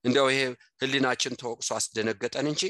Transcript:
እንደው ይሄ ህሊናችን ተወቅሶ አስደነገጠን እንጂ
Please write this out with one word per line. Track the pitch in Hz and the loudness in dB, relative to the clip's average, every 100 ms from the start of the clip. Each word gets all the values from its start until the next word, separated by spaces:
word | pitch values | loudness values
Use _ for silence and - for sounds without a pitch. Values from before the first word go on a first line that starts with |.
እንደው | 123 123 135 | 4 4 4
ይሄ | 135 131 120 _ _ | 4 0 -4 _ _
ህሊናችን | 131 139 131 123 135 123 | -2 2 2 0 -4 -6
ተወቅሶ | 123 117 - | -8 -6 -4
አስደነገጠን | 110 - 110 107 104 120 131 143 | -4 -2 -2 -2 -2 -4 -2 -2
እንጂ | 151 | -2